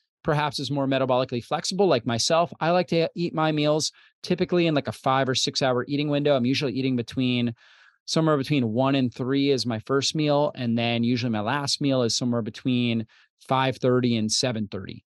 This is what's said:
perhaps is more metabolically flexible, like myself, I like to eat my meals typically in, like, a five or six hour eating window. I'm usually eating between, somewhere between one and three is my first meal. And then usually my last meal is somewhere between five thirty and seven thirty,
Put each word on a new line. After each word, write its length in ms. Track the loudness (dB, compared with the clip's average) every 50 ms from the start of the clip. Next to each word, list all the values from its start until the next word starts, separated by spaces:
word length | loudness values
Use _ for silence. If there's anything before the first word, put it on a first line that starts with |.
| _ _ _ _ -2
perhaps 340 | 0 0 0 0 -2 -4 -6
is 120 | -6 -4
more 160 | -2 -2 0
metabolically 560 | 0 2 2 2 2 2 2 0 0 -4 -6
flexible, 440 | -4 -4 -4 -4 -4 -4 0 2 4
like 180 | 4 4 2 2
myself, 480 | 0 -2 0 0 2 2 2 2 0 -2 -2
I 120 | 0 2
like 160 | 2 2 2 2
to 200 | 0 0 0 0 -2
eat 200 | -4 -4 -4 -2
my 180 | 0 0 0
meals 400 | 2 2 2 2 2 0 0 -4 -6 _ -20 _ _ _
typically 440 | -4 -2 -2 0 0 0 2 2 2
in, 80 | 2 2
like, 140 | 0 0 -2
a 40 |
five 360 | -6 -4 0 2 2 2 2 0
or 60 | 0
six 280 | -2 -2 -2 -2 0
hour 240 | 0 0 0 0 -2
eating 220 | -2 -2 -2 -2 0
window. 280 | 0 0 2 2 2
I'm 80 | 2 2
usually 280 | 2 0 0 -2 -2
eating 240 | -4 -2 -2 -2 -2
between, 580 | -2 -4 -4 -4 -2 -2 0 0 0 0 -2 -4 -8 -14 -20 -20 -20 -20 _ _ _ _
somewhere 320 | -4 0 2 2 4 2
between 360 | 2 0 0 0 0 0 0
one 240 | 0 0 0 2 2
and 180 | 2 0 -2 -2
three 360 | -4 -4 -2 0 2 2 2
is 140 | 2 0 0
my 140 | -4 -6 -6
first 380 | -4 -2 0 0 0 0 -2
meal. 340 | 0 0 2 2 2 0 0 -2
And 200 | -4 -2 -2 0
then 280 | 0 0 0 0 0 0
usually 260 | 0 0 0 0 -2
my 100 | -2 -2
last 400 | -2 -2 -2 -2 -2 -4 -4 -2
meal 220 | 0 0 2 2
is 140 | 0 0 -2
somewhere 260 | -2 -2 -2 -2 -2
between 640 | -4 -6 -8 -6 -4 -2 0 0 0 0 -2 -2 -4 -6 _ _ _ _ _ _
five 380 | -6 -2 0 0 0 0 -2
thirty 400 | 0 0 2 2 2 2 2 2
and 140 | 0 0 0
seven 360 | -2 -2 -2 -2 -2 -4 -6
thirty, 380 | -6 -8 -10 -10 -12 -14 -16 -20 _ _